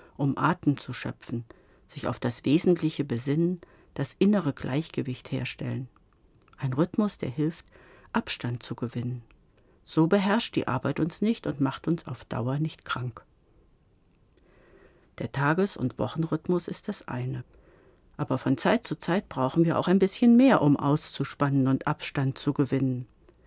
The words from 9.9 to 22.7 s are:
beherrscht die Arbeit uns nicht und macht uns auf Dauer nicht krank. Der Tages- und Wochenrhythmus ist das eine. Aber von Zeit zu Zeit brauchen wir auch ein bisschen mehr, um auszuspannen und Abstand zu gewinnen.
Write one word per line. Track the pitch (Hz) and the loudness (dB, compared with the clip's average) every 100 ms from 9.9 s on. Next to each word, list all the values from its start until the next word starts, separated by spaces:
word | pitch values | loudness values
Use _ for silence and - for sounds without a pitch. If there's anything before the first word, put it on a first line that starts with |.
| 160 165 | 2 4
beherrscht | 202 196 220 - 131 | 4 2 0 0 -2
die | - | -2
Arbeit | 123 131 - | -2 -2 -2
uns | 156 - | -2 0
nicht | 214 226 147 | -2 -2 -4
und | 139 | -2
macht | 135 - - | -2 -2 -4
uns | 165 - | -4 -4
auf | 123 | -12
Dauer | - 117 120 139 | -8 -4 -2 -2
nicht | 156 - - | -4 -6 -8
krank. | 123 123 - - _ _ _ _ _ _ _ _ _ _ _ _ _ _ - - _ _ - | -6 -6 -10 -20 _ _ _ _ _ _ _ _ _ _ _ _ _ _ -20 -20 _ _ -8
Der | 123 | -6
Tages- | 135 143 165 196 - | 0 2 2 0 0
und | 127 - | -4 -2
Wochenrhythmus | - 156 160 160 - 175 - | -4 -2 -2 -2 0 -2 -2
ist | 185 - | -8 -6
das | 202 - | -8 -6
eine. | 123 127 127 - - - - - _ _ - | -6 -4 -6 -10 -20 -20 -20 -20 _ _ -8
Aber | 147 131 | -2 -2
von | - 135 | 0 0
Zeit | 190 233 - | 2 0 -2
zu | 156 | -8
Zeit | - 185 - | -2 -2 -2
brauchen | - 131 165 165 | -2 0 4 4
wir | - | 4
auch | - | 4
ein | 190 | 4
bisschen | 190 - 240 233 | 4 4 6 8
mehr, | 269 196 | 8 8
um | 147 139 | 6 4
auszuspannen | 143 151 - - 143 - 143 139 131 | 4 2 0 -6 -6 -2 0 2 2
und | 135 - | 2 0
Abstand | 151 - - 135 - | -4 -4 -2 -2 0
zu | - | -2
gewinnen. | 139 135 | 0 0